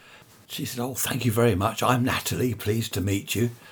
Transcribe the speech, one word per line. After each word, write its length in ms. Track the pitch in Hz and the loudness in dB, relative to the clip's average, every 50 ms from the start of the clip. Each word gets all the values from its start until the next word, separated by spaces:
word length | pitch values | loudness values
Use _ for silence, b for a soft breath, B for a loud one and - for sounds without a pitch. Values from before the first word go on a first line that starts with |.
| B B B B B B B B B - | B B B B B B B B B -12
She 160 | - - 156 | -10 -8 -8
said, 160 | 151 - 123 | -6 -6 -6
"Oh, 140 | 120 131 127 | -6 -6 -4
thank 300 | - - - - 131 110 | -4 -4 -2 -2 0 0
you 60 | 123 | 2
very 240 | 101 117 117 120 104 | 4 4 4 4 4
much. 260 | 90 98 113 110 - | 4 2 0 0 0
I'm 220 | - 110 127 127 120 | 2 2 2 4 2
Natalie, 520 | 127 95 95 - - - 120 117 127 110 | 2 0 -2 -2 -4 -2 0 0 0 -2
pleased 380 | 95 - 107 107 113 113 - - | -2 -2 -2 0 0 -2 -2 -4
to 60 | 104 | -2
meet 360 | 90 101 98 98 - - - | 0 0 0 0 -2 -2 -2
you." 140 | - 117 120 120 B B B | 0 0 0 -2 B B B